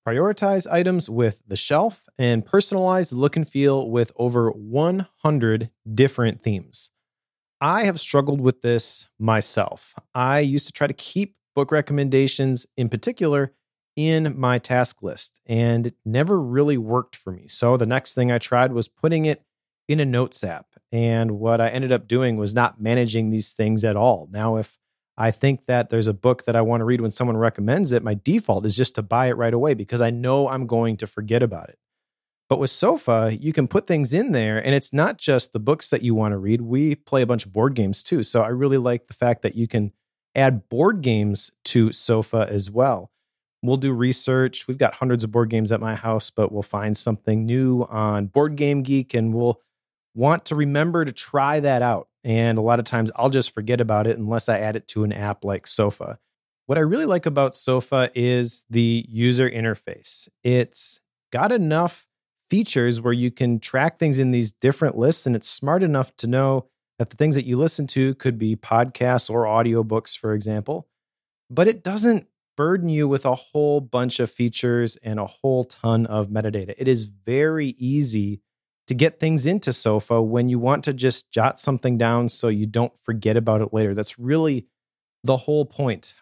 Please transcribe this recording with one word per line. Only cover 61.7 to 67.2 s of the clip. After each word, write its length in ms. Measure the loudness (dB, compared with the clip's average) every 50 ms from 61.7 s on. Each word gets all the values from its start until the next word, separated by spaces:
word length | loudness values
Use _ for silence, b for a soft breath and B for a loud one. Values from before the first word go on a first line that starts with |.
| 2 0 0 -2 -4 -8 -20 _ _ _ _ _ _ _ _ _
features 520 | 0 0 0 0 0 2 2 2 0 0
where 120 | 0 0
you 180 | 0 0 0 -2
can 300 | -2 0 0 0 0 -2
track 380 | -4 -4 -2 0 0 0 0 _
things 200 | 0 0 2 2
in 140 | 2 2
these 180 | 2 0 0 -2
different 440 | -4 _ 2 2 2 2 0 -2 0
lists, 300 | 2 2 2 2 2 0
and 100 | -2 -2
it's 120 | -2 -2 -4
smart 340 | -6 -4 -2 0 0 2
enough 340 | 2 2 2 0 -2 -2 _
to 100 | -8 -4
know 400 | -2 0 2 2 2 0 0 -4 _ _ _ _ _ _ -6
that 120 | -6 -6
the 60 | -2
things 200 | 0